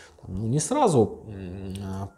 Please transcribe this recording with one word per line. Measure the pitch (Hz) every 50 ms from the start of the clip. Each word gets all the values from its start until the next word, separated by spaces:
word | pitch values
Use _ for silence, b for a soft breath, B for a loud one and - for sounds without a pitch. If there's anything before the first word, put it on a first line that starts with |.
| B B B -
Там, | - - 92 92
ну, | 110
не | 110 127 151
сразу, | - - 254 302 294 214 156 123 107 92 - - -
м, | 107 104 95 95 87 90 98 95 98 95 98 101
а, | 95 95 98 101 - -